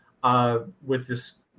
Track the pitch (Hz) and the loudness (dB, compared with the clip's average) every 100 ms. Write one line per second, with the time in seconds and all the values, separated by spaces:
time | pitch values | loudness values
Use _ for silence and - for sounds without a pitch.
0 | _ _ 127 123 120 117 117 - 131 131 | _ _ 2 4 4 0 -4 -14 -4 -4
1 | 127 123 - - _ | -2 -8 -10 -18 _